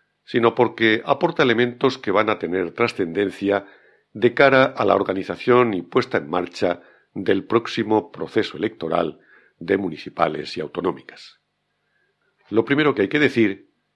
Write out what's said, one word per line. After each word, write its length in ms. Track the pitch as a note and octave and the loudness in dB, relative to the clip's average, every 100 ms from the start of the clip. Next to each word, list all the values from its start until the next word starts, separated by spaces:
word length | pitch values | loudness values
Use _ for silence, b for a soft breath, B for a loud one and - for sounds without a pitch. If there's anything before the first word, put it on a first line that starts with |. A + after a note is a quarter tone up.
| b _ | b _
sino 300 | - B2 A#2 | -6 2 2
porque 480 | A#2 A#2 - A2+ A2 - | 2 0 2 0 0 0
aporta 380 | - E3+ E3 | 0 0 0
elementos 540 | C3+ A2+ A#2+ A#2+ C3+ - | 2 2 0 0 -2 -2
que 140 | - | -2
van 180 | G2 G#2+ | 0 2
a 80 | G#2+ | -2
tener 340 | E2 F#2 E2+ | -2 -4 -4
trascendencia 960 | - A#2 - F2 F2 G2 - G2 G2+ b b b b b | -2 -4 -2 -4 -2 -4 -2 0 0 b b b b b
de 220 | A2 A#2 | 0 0
cara 320 | - C#3 C3 C3+ | 4 6 6 4
a 200 | - G#2 | 2 2
la 100 | F#2+ | 2
organización 760 | G2 F#2+ F2+ E2+ - B2 A#2+ | 2 -4 -6 -6 2 4 4
y 80 | F#2+ | 0
puesta 340 | D#2+ B2+ A#2+ F2 | -2 -4 -2 -4
en 120 | D2 | -2
marcha 520 | F2 - - F#2 F2 b b b | -4 -4 -4 -2 -2 b b b
del 320 | - F#2+ G2 - | -8 0 0 2
próximo 680 | A#2 A#2 - G#2+ G#2+ - | -2 -2 -6 0 0 0
proceso 460 | - - A2+ G2+ D#2 | -10 -4 -2 -2 -4
electoral 600 | G2+ - D#2+ E2+ D#2+ - b b b b | -6 -6 -2 0 0 -4 b b b b
de 200 | E2+ G2 | -2 -2
municipales 800 | F#2 D2+ - - E2 D2 D2 F2 | -2 -8 -12 -2 -2 -2 -10 -10
y 40 | |
autonómicas. 760 | D2+ - F2+ - - - - _ _ _ _ _ _ _ _ _ _ _ - | -8 -4 -4 -6 -12 -20 -20 _ _ _ _ _ _ _ _ _ _ _ -4
Lo 160 | G#2 A#2 | -2 0
primero 300 | C#3 D3+ G#2+ | 2 2 2
que 80 | |
hay 40 | G2 | 0
que 120 | D3+ | 2
decir 500 | C#3+ A#2+ G#2+ G2 _ _ _ | 0 2 0 0 _ _ _